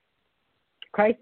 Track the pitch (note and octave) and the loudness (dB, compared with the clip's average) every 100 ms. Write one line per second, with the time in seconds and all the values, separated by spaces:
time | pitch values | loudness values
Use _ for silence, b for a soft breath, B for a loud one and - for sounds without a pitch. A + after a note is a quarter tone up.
0 | _ _ _ _ _ _ _ _ - - | _ _ _ _ _ _ _ _ -14 -2
1 | G#3+ A#3 | 0 -2